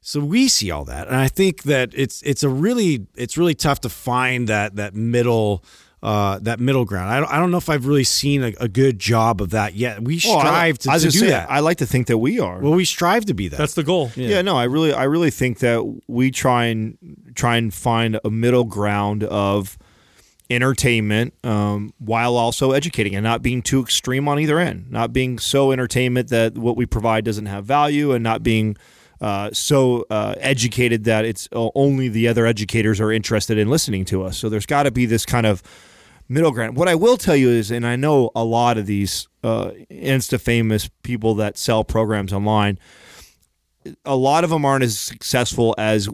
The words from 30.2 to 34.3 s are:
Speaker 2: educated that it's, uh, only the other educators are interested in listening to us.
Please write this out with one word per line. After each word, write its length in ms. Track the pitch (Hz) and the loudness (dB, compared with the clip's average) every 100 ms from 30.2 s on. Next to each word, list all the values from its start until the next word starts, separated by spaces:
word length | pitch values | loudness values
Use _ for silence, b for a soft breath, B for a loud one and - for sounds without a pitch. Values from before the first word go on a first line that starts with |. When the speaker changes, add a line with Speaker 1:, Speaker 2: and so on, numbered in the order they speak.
| 104 98 | -4 -4
Speaker 2:
educated 680 | 131 135 117 117 123 113 107 | -2 0 -2 0 0 2 0
that 200 | 110 113 | 0 0
it's, 240 | 104 - | -4 -8
uh, 160 | - 113 | -4 -2
only 340 | - 139 135 131 | 2 2 2 0
the 180 | 110 117 | 0 2
other 180 | 117 113 | 2 2
educators 540 | 107 104 117 107 101 | 0 -2 0 2 2
are 100 | 107 | 0
interested 460 | 110 104 110 - 107 | 0 0 -2 0 0
in 120 | 107 | 2
listening 340 | 151 - 98 92 | 0 0 -4 -2
to 160 | 95 | -4
us. 160 | 92 | -4